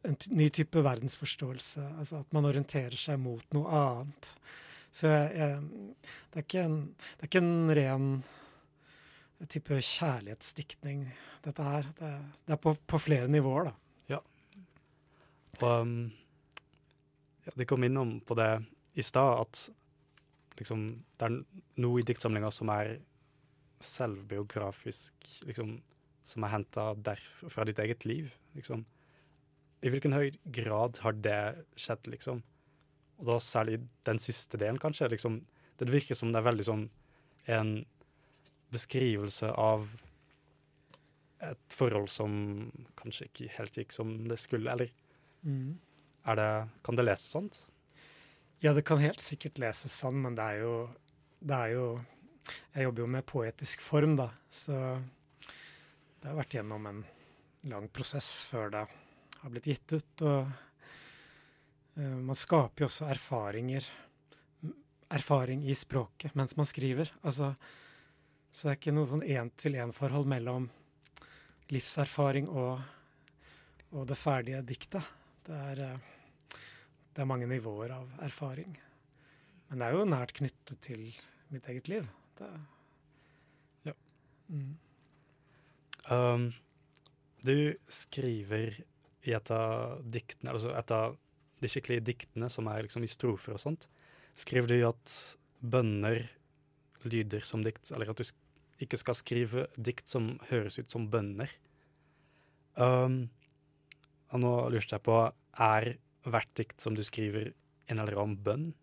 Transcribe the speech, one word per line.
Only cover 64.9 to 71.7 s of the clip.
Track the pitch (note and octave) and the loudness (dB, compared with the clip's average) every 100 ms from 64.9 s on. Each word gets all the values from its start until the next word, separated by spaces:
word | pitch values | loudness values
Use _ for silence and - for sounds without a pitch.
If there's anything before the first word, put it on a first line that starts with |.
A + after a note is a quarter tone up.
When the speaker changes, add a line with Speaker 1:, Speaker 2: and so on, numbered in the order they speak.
| _ _ | _ _
Speaker 1:
erfaring | D3 - C#3 B2+ C3 | -4 2 2 2 -2
i | C#3 C3+ | -2 -2
språket | - C3+ A#2 _ D3 | 0 -2 -2 _ -4
mens | C#3+ C3 - | -2 -2 0
man | D3 | -2
skriver, | - C3 B2+ D#3+ - | 0 -2 0 -4 -4
altså, | D#3 C3 C#3 C3 - - - - _ _ _ _ _ | -4 0 -2 -4 -14 -20 -20 -20 _ _ _ _ _
så | - D3+ | -4 -2
det | |
er | C#3 | 0
ikke | D#3 D3 | 2 2
noe | C#3 | 2
sånn | C#3+ | 0
en-til-en-forhold | C#3 C3+ A#2+ - D3+ C3+ A#2+ - C#3 C#3+ C#3 | 0 0 -2 -2 -2 0 -4 -2 0 2 2
mellom | B2+ A#2 B2+ B2 - _ _ - - - - - _ - | 0 0 -2 -4 -10 _ _ -20 -20 -20 -20 -20 _ -4